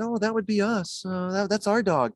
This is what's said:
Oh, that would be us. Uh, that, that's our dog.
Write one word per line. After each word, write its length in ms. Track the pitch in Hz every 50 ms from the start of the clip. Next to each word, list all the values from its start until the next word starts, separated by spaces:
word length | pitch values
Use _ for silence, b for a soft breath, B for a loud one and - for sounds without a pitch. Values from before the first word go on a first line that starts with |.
Oh, 180 | 220 233 233 220
that 160 | 202 220 226
would 120 | 226 208
be 140 | 196 214 202
us. 440 | 196 214 233 208 175 - - - -
Uh, 260 | 190 185 180 180 180
that, 200 | 185 190 208 196
that's 160 | 208 214 -
our 160 | 202 202 233
dog. 320 | 233 190 170 147 123 117 107